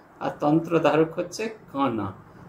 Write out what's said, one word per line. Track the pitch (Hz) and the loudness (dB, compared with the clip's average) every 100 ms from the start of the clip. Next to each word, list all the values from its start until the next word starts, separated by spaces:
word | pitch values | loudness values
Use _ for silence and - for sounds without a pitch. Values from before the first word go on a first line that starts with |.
| - - | -20 -10
আর | 147 - | -8 -2
তন্ত্রধারক | 147 160 - 165 147 151 160 | 2 2 2 2 4 4 2
হচ্ছে | - 170 - 220 - - | -2 -8 -6 -8 -8 -10
কানা। | 139 135 110 98 - - - | -2 -2 -2 -6 -8 -18 -20